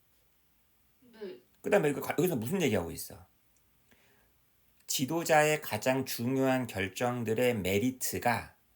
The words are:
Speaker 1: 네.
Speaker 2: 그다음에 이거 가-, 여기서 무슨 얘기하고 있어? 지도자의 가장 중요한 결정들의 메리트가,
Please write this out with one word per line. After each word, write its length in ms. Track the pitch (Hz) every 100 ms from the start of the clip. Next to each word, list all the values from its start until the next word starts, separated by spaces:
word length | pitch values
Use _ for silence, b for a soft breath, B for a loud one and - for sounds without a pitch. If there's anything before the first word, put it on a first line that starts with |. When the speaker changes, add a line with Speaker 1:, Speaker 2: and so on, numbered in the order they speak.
| _ _ _ _ _ _ _ _ _ _
Speaker 1:
네. 380 | - 220 202 180 - _
Speaker 2:
그다음에 280 | 202 202 151
이거 120 | 139
가-, 140 | - -
여기서 180 | 175 131
무슨 260 | 113 190
얘기하고 300 | 147 104 82
있어? 340 | 78 - - - _ _ _ _ _ _ b b b b _ _ _ _ _ -
지도자의 760 | - 131 165 165 151 151 151
가장 440 | - 110 131 131 131
중요한 600 | - 117 135 131 131 123
결정들의 880 | 98 98 - 123 123 110 110 123 113
메리트가, 960 | 90 101 127 - - 92 120 107 80 - _